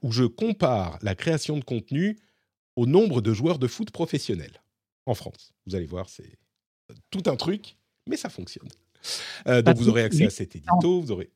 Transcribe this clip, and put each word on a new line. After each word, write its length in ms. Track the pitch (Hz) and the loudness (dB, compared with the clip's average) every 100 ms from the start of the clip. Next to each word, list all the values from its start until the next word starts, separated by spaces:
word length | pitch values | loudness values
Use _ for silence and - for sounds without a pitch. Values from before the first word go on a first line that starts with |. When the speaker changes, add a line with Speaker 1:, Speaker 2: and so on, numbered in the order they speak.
Speaker 1:
où 80 | 123 | -4
je 140 | 113 | 0
compare 720 | 120 117 226 202 131 113 87 85 | 0 0 -4 0 0 0 -2 -4
la 120 | 104 | -6
création 420 | 95 165 156 - 151 | -4 -2 -2 -2 -6
de 80 | |
contenu 540 | - 120 - 139 196 214 _ _ _ _ _ | -4 -6 -4 -2 -2 -4 _ _ _ _ _
au 120 | - 120 | -2 4
nombre 340 | 170 220 120 | 6 4 2
de 140 | 107 | 0
joueurs 240 | 104 156 165 | 2 0 0
de 80 | 123 | -2
foot 240 | - 220 | -4 -10
professionnels 720 | - 165 143 - 92 73 - _ _ _ _ | -6 -4 -4 -4 -6 -8 -18 _ _ _ _
en 100 | - | -6
France. 380 | 110 - - - _ - | -6 -6 -18 -20 _ -8
Vous 100 | 95 | -8
allez 80 | |
voir, 240 | 80 90 92 | -6 -8 -12
c'est 300 | - - - _ _ _ _ _ - - | -14 -20 -20 _ _ _ _ _ -20 -12
tout 120 | 190 165 | -6 -2
un 100 | 127 | -2
truc, 400 | - 202 - - _ _ - | -2 -4 -6 -20 _ _ -8
mais 80 | 311 | -8
ça 140 | 226 | -8
fonctionne. 380 | - 92 - - - _ _ - - - - - | -12 -16 -16 -20 -20 _ _ -10 -10 -10 -8 2
Euh, 100 | 123 | 4
donc, 80 | 113 | 6
Speaker 2:
Patrick, 160 | 117 | 6
Speaker 1:
vous 60 | 117 | 6
aurez 120 | 113 | 4
accès 180 | 110 156 | 4 4
à 40 | 196 | 2
Speaker 2:
oui. 40 | |
Speaker 1:
cet 240 | - 92 85 | 0 -10 -8
édito. 440 | 113 180 170 180 | 0 2 4 2
Vous 100 | 143 | -2
aurez 180 | 92 - | -6 -8